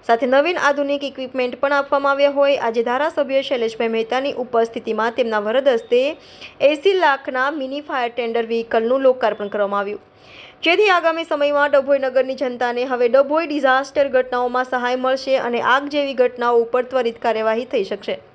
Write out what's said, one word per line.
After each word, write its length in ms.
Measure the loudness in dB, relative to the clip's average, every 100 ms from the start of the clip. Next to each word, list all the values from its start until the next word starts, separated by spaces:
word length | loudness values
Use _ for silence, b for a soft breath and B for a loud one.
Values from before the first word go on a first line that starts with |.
| 2
સાથે 220 | 0 4
નવીન 300 | 2 2 2 0
આધુનિક 360 | 0 -2 -2 -6
ઇક્વિપમેન્ટ 480 | -8 -8 -4 -4 -2
પણ 120 | 0 0
આપવામાં 340 | 0 0 0
આવ્યા 240 | 2 2 4
હોય. 240 | 2 2
આજે 240 | 0 -2 -2
ધારાસભ્ય 540 | -2 -2 -2 0 0 0
શૈલેષભાઈ 440 | -2 -2 -2 -2 -2
મહેતાની 360 | -2 -2 -2 -6 -2
ઉપસ્થિતિમાં 720 | 0 0 -4 -6 -2 -2 0
તેમના 240 | -2 0 0
વરદ 280 | 0 2 0
હસ્તે 240 | 2 0 0 -4 B B B B 0
એંસી 260 | 4 2 4
લાખના 480 | 2 2 -2 -2 -2 -2
મિની 260 | -6 -8 -6
ફાયર 240 | -4 -4 -4
ટેન્ડર 340 | -4 -2 -2
વ્હીકલનું 520 | -4 0 -2 2 2 2
લોકાર્પણ 460 | 2 0 -2 -6
કરવામાં 300 | -2 -2 -2
આવ્યું, 180 | -4 -8 _ B B B B B 0
જેથી 240 | 4 4 4
આગામી 320 | 2 -2 -4
સમયમાં 420 | -2 0 2 2
ડભોઈ 280 | 2 2 0
નગરની 340 | 2 0 -2 -4
જનતાને 400 | -6 -2 -4 -2 -4
હવે 180 | 0 4
ડભોઈ 340 | 4 4 0 0
ડિઝાસ્ટર 580 | 0 2 2 0 -2 0 0
ઘટનાઓમાં 520 | 0 -2 -2 -2 -2
સહાય 260 | -2 -2 -2
મળશે 360 | 0 -2 0 -2 0
અને 160 | -2 2
આગ 180 | 2 2 -2
જેવી 240 | -2 0
ઘટનાઓ 400 | 0 2 2 2 2
ઉપર 180 | -2 0
ત્વરિત 320 | -2 -2 -2
કાર્યવાહી 420 | -2 0 0 -2 -2
થઈ 140 | -4 -2
શકશે. 320 | -6 -6 -8 -10